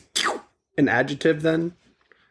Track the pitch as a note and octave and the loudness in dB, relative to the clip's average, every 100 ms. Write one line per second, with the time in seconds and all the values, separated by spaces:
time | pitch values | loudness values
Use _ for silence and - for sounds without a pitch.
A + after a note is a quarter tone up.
0 | - - - - - _ _ - C3+ A2+ | -8 -6 -4 -6 -10 _ _ 0 2 2
1 | C#3 C#3+ E3 D#3 D#3+ D#3+ E3+ F3 _ _ | 0 0 0 0 0 0 -4 -8 _ _
2 | _ _ _ | _ _ _